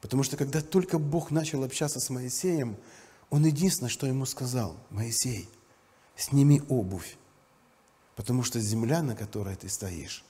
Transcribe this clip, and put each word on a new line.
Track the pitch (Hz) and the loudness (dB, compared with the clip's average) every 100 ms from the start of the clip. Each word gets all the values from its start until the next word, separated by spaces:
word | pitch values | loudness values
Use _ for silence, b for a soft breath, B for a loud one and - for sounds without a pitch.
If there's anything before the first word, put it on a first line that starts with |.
Потому | - 131 | 0 0
что | 135 - | 0 0
когда | 139 156 | 0 -2
только | 151 190 180 170 | 2 2 2 0
Бог | 147 165 - | 0 -2 0
начал | 147 156 143 | -2 0 -2
общаться | 131 - 147 143 | -4 -2 -4 -2
с | - | -4
Моисеем, | 127 127 123 185 165 123 104 B B B B B | -4 -6 -2 0 0 0 -4 B B B B B
он | 143 | 4
единственное, | 156 147 185 180 123 | 4 6 2 2 -2
что | - 139 | -2 -2
ему | 131 | -2
сказал: | 131 - 127 123 104 78 - | -4 -4 -4 -2 -2 -6 -10
«Моисей, | 98 117 117 127 110 85 - _ b b b b - | -4 -2 -2 -2 -4 -10 -18 _ b b b b -10
сними | - 139 139 147 143 | 2 6 8 8 6
обувь, | 131 95 92 - - - _ _ _ _ _ _ _ _ - | 0 0 -4 -10 -18 -20 _ _ _ _ _ _ _ _ -12
потому | 104 123 | -2 0
что | 120 117 | 0 -2
земля, | 107 113 113 160 | -2 0 2 0
на | 151 | 0
которой | 110 104 - 98 95 | -4 -6 -6 -6 -6
ты | 95 | -8
стоишь | - 98 85 73 - - | -8 -6 -8 -10 -14 -16